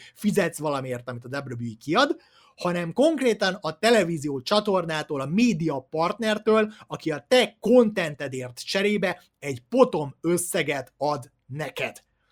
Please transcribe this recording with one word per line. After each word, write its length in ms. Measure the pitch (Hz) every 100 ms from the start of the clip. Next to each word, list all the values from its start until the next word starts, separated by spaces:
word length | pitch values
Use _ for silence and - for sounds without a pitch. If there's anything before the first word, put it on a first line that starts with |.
| -
fizetsz 440 | - 208 180 170 -
valamiért, 500 | 151 139 131 120 127
amit 160 | 120
a 180 | 120 139 131
W 60 | 120
W 120 | 117
E 60 | 107
kiad, 320 | - 185 285 - _ _ _ -
hanem 360 | 175 175 170
konkrétan 680 | 196 302 302 247 214 190 196
a 180 | 160 156
televízió 640 | 220 233 170 165 147 135
csatornától, 800 | - 208 208 190 165 156 151 143
a 60 | 139
média 600 | 185 240 165 160 139 -
partnertől, 840 | 156 170 202 220 214 214 220 214 - -
aki 240 | 147 165
a 140 | 147 -
te 280 | 254 226 _
contentedért 1040 | 208 247 220 208 165 147 143 127 123 120
cserébe 580 | - 190 202 208 190 170 _ -
egy 240 | 143 127 -
potom 460 | 254 247 170 139 -
összeget 720 | 165 170 - 185 147 139 131 -
ad 360 | 143 147 123 _ -
neked. 580 | 139 143 - 123 - _ _ _